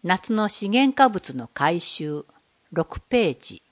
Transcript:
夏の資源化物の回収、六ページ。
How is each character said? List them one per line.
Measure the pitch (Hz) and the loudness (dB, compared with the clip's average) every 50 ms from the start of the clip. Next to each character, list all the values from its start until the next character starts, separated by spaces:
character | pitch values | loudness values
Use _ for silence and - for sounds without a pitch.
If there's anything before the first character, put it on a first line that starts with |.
| - | 2
夏 | 175 185 185 - - 226 | 0 0 0 0 -2 0
の | 214 214 208 | 0 0 -2
資 | - - 202 | -2 -4 -4
源 | 196 208 247 269 269 262 | 0 2 4 4 4 4
化 | - 277 | 6 4
物 | 254 208 180 - - 135 | 4 4 0 -8 -6 -10
の | 131 117 | -10 -10
回 | - _ - 139 151 170 175 | -10 _ 0 0 2 2 0
収、 | - - - - 160 151 147 147 - _ _ _ _ _ _ _ _ _ - | -4 -6 -8 -8 -6 -6 -6 -8 -10 _ _ _ _ _ _ _ _ _ -4
六 | 156 160 - - - | -4 -4 -4 -6 -16
ペ | - _ - 247 220 170 | -8 _ 0 2 2 2
ー | 127 - | -2 -4
ジ。 | - - 92 85 _ _ | -12 -16 -18 -18 _ _